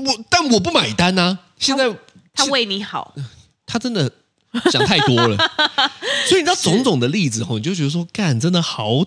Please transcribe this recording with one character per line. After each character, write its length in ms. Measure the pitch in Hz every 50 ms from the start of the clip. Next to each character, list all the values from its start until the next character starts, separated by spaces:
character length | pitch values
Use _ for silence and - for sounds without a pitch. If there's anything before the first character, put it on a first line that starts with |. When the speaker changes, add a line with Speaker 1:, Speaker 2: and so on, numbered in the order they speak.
| 269
Speaker 1:
我， 200 | 269 254 226 226 -
但 180 | - 349 330 269
我 100 | 233 202
不 100 | 180 339
买 220 | 330 254 175 214
单 260 | - 190 175 180 185 185
啊， 200 | 175 180 190 180 _ _ _ -
现 180 | - - 269
在 120 | 277 262 247 202 - - _ _ - _ _ -
Speaker 2:
他， 100 | - 277
他 0 |
为 200 | 277 277 262 233
你 160 | 202 196 202
好。 320 | 208 - - 131 - - - 147 139 117 - - _ _ _ _ _
Speaker 1:
他 140 | - - 233
真 140 | 226 254
的 180 | 233 196 139 123 - _ _ _ _ _ _ _ - 240 - 359
想 140 | - - 415
太 140 | - 208 165 -
多 100 | - 123
了。 200 | 117 117 117 104 98 320 320 - - 302 - - -
Speaker 2:
<laughs> 480 | 254 - - - 349 466 571 571 - -
Speaker 1:
所 80 | 359
以 60 | 381
你 40 | 311
知 0 |
道 80 | 330 381
种 280 | - - 180 160 226 262
种 160 | 262 180 127
的 80 | 120 123
例 220 | 156 220 180 131
子 120 | 107 110
吼， 140 | 113 90 117
你 80 | 107 110
就 100 | 160 196
觉 80 | 175
得 60 | 147 139
说， 180 | 151 170 170 170
干， 260 | - - 202 165 127 113
真 140 | 117 175
的 80 | 180 175
好 420 | 165 - - - 110 107 117 139 196